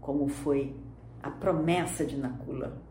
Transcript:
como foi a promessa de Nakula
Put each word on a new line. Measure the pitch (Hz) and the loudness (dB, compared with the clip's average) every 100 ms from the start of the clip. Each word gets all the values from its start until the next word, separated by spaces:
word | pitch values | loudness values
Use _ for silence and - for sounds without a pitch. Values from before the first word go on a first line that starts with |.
como | - 143 139 | 0 2 2
foi | - 151 139 139 - - - - - | 2 2 4 2 -4 -12 -14 -16 -10
a | 151 | -8
promessa | - 185 160 160 175 165 - 143 | 0 2 4 4 4 2 0 0
de | 139 | 0
Nakula | 127 123 127 139 131 131 - | -2 -4 -6 -4 -4 -8 -12